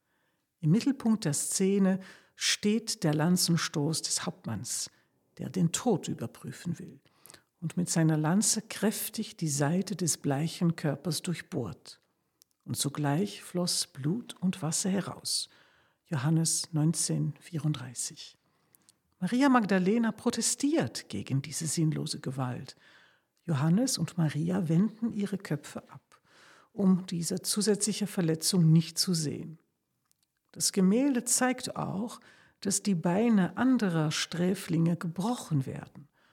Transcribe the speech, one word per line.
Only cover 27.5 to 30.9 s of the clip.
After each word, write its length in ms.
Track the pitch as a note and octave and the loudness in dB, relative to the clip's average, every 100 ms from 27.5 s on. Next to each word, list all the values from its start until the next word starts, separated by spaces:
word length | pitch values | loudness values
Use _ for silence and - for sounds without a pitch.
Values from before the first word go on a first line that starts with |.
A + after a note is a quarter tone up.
| G#3+ G3+ G3+ G#3+ - G#3 | 0 2 2 0 -2 -2
Verletzung 680 | - D#3+ D#3+ - F#3 D#3+ | 0 0 0 2 6 8
nicht 260 | D#3+ D#3+ - | 8 4 0
zu 160 | - | 0
sehen. 440 | E3 D3 - E3 D#3 _ _ _ _ _ _ _ _ _ | 0 -2 -6 -10 -16 _ _ _ _ _ _ _ _ _
Das 200 | - - | -4 -2
Gemälde 520 | G3+ F#3 | 4 4